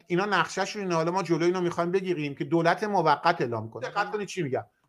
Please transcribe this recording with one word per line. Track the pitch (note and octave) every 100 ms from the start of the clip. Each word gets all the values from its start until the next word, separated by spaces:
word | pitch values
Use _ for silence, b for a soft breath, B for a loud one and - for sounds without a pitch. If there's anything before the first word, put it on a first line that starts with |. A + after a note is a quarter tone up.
| _
اینا | F3 G#3
نقشه‌شون | F#3 E3 - G3 G#3+
اینه. | F#3+ E3
حالا | D#3+
ما | F#3
جلوی | E3 D#3+ F3
اینو | F#3
می‌خوایم | F3 - E3+
بگیریم | F#3+ F#3 D3+ D3 C3+
که |
دولت | D3 E3 E3 F3+
موقت | G#3+ G3 D#3+ C#3+ E3 F3
اعلام | C3 A2+ A2+
کنه. | - A#3+
دقت | G3+ G#3
کنید | G#3 G3+
چی | F#3
می‌گم. | D3 A#2+ - _